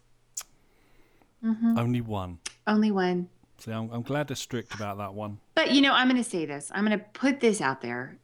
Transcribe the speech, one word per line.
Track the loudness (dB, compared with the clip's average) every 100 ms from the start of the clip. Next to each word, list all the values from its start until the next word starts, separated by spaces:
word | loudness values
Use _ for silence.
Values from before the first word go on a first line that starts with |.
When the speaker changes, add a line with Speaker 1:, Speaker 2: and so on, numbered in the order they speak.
| _ _ _ -16 -16 _ _ _ _ _ -20 _ _ _
Speaker 1:
Mm-hmm. | -2 2 2 4
Speaker 2:
Only | 2 0
one. | -2 -4 -6 -8 -12 -6 0
Speaker 1:
Only | 4 4
one. | 2 2 0 -4 _ _ -16
Speaker 2:
See, | -8
I'm, | -6 -4
I'm | -6
glad | -4 -2 -4
they're | -6
strict | -6 -8 -8
about | -8 -8 -6
that | -8
one. | -8 -8 -10 _
Speaker 1:
But, | 0 2
you | 4
know, | 6
I'm | 6 4
gonna | 2
say | 0 -2 -4
this. | -6 -6
I'm | -2
gonna | 0 0
put | -4 -2 0 4
this | 2 4
out | 0 -2
there. | -4 -6 -8 -14